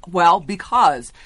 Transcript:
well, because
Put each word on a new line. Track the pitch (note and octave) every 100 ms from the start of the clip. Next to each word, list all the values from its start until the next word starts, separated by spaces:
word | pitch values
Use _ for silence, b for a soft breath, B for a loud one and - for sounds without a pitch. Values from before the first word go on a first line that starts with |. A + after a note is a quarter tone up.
| -
well, | F3+ E3+ F#3+
because | D3 F#3+ - A#3+ G3 C3+ A#2+ -